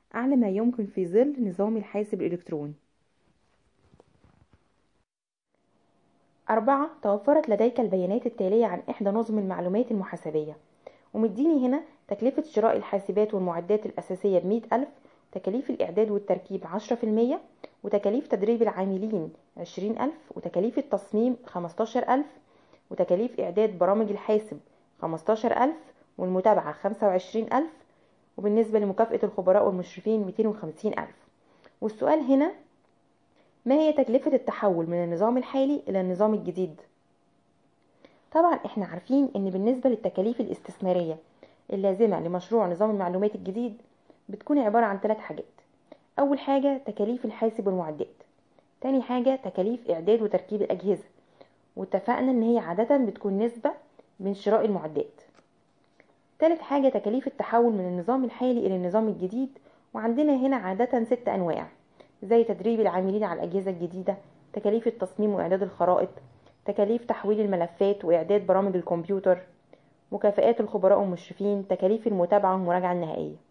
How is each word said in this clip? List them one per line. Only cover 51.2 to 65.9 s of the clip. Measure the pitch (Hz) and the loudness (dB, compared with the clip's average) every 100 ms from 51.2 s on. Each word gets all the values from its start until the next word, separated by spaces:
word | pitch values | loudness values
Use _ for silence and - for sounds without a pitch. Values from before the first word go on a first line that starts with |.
| _ _ - _ _ - | _ _ -20 _ _ -12
واتفقنا | 190 190 - 240 262 | -4 -2 0 0 2
ان | 247 | 2
هي | 226 233 | 2 2
عادة | 165 180 233 285 | 0 -2 2 2
بتكون | 214 - 202 196 | 2 -2 -2 0
نسبة | 233 233 294 - _ - _ - | -2 -2 -4 -4 _ -20 _ -8
من | 196 | -6
شراء | 196 202 220 | -2 2 2
المعدات. | 214 180 156 147 - - - _ _ _ _ _ _ _ _ _ _ - | 2 -2 -4 -4 -4 -10 -20 _ _ _ _ _ _ _ _ _ _ 0
تالت | 320 330 | 2 2
حاجة | - 277 269 | 0 2 2
تكاليف | 214 208 262 269 | 2 0 -2 -4
التحول | - - 233 240 | -6 0 4 4
من | 202 | 2
النظام | 180 180 175 262 | -2 -4 -2 -2
الحالي | 240 - 254 240 190 | -2 -2 0 0 0
الى | 185 | 0
النظام | 180 214 220 | 0 0 0
الجديد، | 170 185 233 269 - - _ _ | -2 -4 -4 -6 -8 -20 _ _
وعندنا | 220 226 240 302 262 | -4 -2 2 2 4
هنا | 269 254 | 2 0
عادة | 190 190 247 240 | -2 -2 0 0
ست | 226 240 - | 0 -2 0
انواع، | 202 170 - 160 - _ - _ _ | -2 -2 -2 -8 -16 _ -20 _ _
زي | 196 233 | 2 4
تدريب | 226 180 214 226 | 4 0 0 2
العاملين | 196 180 190 208 | 2 2 0 0
على | 202 170 | -2 -4
الاجهزة | 170 190 190 | -4 -2 -4
الجديدة، | 175 170 180 185 190 - _ _ | -6 -8 -4 -6 -6 -12 _ _
تكاليف | 208 208 226 226 | -4 0 0 0
التصميم | 226 185 - 208 | -4 -6 -2 0
واعداد | 185 170 190 | 0 0 0
الخرائط، | 190 - 175 | -2 0 2